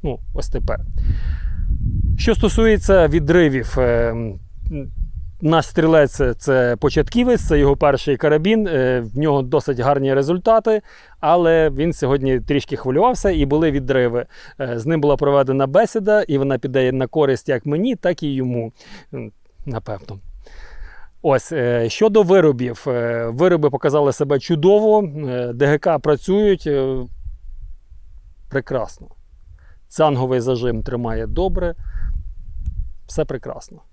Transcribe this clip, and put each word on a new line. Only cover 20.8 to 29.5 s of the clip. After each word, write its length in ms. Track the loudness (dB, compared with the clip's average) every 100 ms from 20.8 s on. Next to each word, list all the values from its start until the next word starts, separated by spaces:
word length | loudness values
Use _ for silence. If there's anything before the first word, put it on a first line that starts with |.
| -16 -16 -20 -6
Ось, 300 | 0 0 0
е, 380 | -2 0 0 -2
щодо 340 | 0 2 4
виробів. 640 | 4 6 6 2 -4 -6 -4
Е, 400 | -2 -2 -2 -4
вироби 360 | 0 2 4 0
показали 440 | 0 0 2 2
себе 260 | 0 0 -2
чудово, 640 | 0 2 4 4 4 2
е, 500 | 0 -6 -6 -4 -6
Д 120 | 0 2
Г 120 | 2
К 220 | 2 0
працюють, 680 | 0 0 2 2 4 2 0
е, 280 | -2 0 -4 -6 -10 -12 -14 -14 -14 -14 -16 -18 -20 -20 -20 -20 -20 -8
прекрасно. 580 | -6 -4 -6 -6 -12 -20 -20 -20 -20 -20